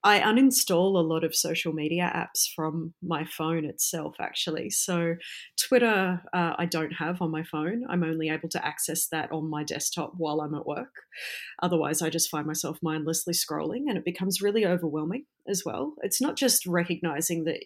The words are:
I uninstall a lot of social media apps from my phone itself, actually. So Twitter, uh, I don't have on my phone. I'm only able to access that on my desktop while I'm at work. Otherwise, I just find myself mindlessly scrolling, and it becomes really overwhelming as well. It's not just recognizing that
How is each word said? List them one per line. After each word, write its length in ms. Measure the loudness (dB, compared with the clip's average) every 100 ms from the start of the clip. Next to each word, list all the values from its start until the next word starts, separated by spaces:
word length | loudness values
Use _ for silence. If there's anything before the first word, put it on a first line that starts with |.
I 180 | 8 6
uninstall 760 | 6 8 8 6 4 4 6 4
a 100 | 4
lot 180 | 2
of 120 | 0 0
social 380 | 0 -2 -2
media 360 | -2 -2 0 0
apps 360 | 0 -4 -2 -2 0
from 380 | -2 -2 -6 -8
my 220 | -4 -4
phone 420 | -4 -4 -2 0 -2
itself, 500 | -4 -4 -2 -6 -6
actually. 520 | -8 -4 -4 -4 -4
So 460 | -2 0 2 2 -2 -8 -16 -10 -4 4
Twitter, 540 | 6 6 4 2 0 -2
uh, 220 | 0 0 0
I 60 |
don't 280 | -2 -2 -2
have 260 | -4 -4 -2
on 100 | -2
my 120 | -2
phone. 380 | -4 -4 -2 -2 -2
I'm 140 | 0
only 280 | 0 0 -2
able 180 | -2 -4
to 160 | -4
access 440 | -4 -4 -4 -2 -2
that 220 | -4 -2
on 200 | -4 -4
my 120 | -4
desktop 520 | -4 -4 -4 -4 -6 -2
while 240 | -2 0
I'm 140 | -2
at 120 | -4 -4
work. 280 | -6 -8 -14 _ -14 -12 -12 -14 -2
Otherwise, 380 | 2 2 2 0
I 80 | 0
just 220 | 0 0
find 160 | -2 -4
myself 320 | -4 -4 -2
mindlessly 520 | -2 0 0 -2 0
scrolling, 500 | -2 -2 -2 -2 -2 -2
and 100 | 0
it 60 |
becomes 360 | -2 -2 -2 0
really 240 | 2 4
overwhelming 640 | 2 2 0 -2 -2 -4 -8 _ -4
as 180 | -4 -2
well. 280 | -4 -6 -4
It's 180 | -4 0
not 160 | 0 2
just 280 | 2 2 2
recognizing 800 | 0 0 0 -2 -2 -2 0
that 180 | -2 -4